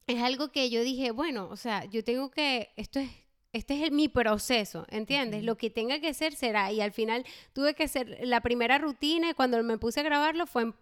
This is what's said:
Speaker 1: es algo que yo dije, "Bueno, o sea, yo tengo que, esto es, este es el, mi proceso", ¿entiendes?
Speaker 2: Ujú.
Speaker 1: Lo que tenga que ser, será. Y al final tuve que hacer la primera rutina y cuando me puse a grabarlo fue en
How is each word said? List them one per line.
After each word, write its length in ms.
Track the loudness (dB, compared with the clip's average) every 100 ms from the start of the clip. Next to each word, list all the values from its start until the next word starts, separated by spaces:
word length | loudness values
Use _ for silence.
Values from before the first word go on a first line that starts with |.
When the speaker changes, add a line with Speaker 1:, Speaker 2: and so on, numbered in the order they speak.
| -4
Speaker 1:
es 160 | 0
algo 280 | 0 0 -2
que 180 | 0 0
yo 120 | 0
dije, 280 | 0 -2 -2
"Bueno, 380 | -2 -4 -4 -6
o 60 | -8
sea, 280 | -6 -6 -4
yo 180 | -4
tengo 260 | -2 -2 -2
que, 400 | -2 0 0 -4 -10
esto 240 | -6 -4
es, 100 | -6 -8 _ _ _
este 220 | -8 -4
es 80 | -2
el, 80 | 2
mi 160 | 2 2
proceso", 800 | 4 2 2 2 0 0 -8 -8
¿entiendes? 480 | -6 -2 -2 -2 -2
Speaker 2:
Ujú. 80 | -2
Speaker 1:
Lo 100 | -2
que 140 | -2
tenga 300 | -2 -2 -2
que 120 | -2
ser, 200 | -2 -4
será. 360 | -2 0 2 0
Y 80 | 0
al 120 | -2
final 320 | -2 -2 -2 -4 -14 -10
tuve 220 | 0 0
que 100 | 2
hacer 340 | -2 -2 -6 -6
la 180 | 0 2
primera 380 | 2 2 4 4
rutina 520 | 2 0 2 2 2
y 40 |
cuando 280 | 2 2 2
me 160 | 2 0
puse 220 | 0 0
a 20 |
grabarlo 440 | 2 4 2 0 -2
fue 160 | 0
en 100 | -2 -4